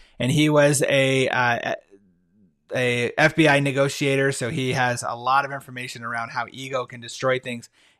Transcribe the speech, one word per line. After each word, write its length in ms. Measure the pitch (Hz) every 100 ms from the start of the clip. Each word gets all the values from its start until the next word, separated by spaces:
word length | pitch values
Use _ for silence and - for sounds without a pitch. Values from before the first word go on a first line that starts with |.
| - -
And 140 | 123
he 160 | 147 151
was 340 | 151 143 135
a, 440 | - 139 135 135 131
uh, 480 | - 120 117 - - - 101 101 85 _ _ _ _ _ -
a 380 | 123 120 120 -
F 160 | 156
B 140 | 151 156
I 140 | 143
negotiator, 720 | 143 135 139 - 143 139 135
so 160 | 135 120
he 240 | 117 131
has 280 | 123 123 120
a 140 | 127 120
lot 300 | 123 135 139
of 80 |
information 500 | 135 131 127 123 123
around 280 | 117 117 113
how 160 | 120 120
ego 340 | - 135 131 123
can 140 | 123
destroy 400 | 117 - 131 127
things 300 | 123 120 - _ _ _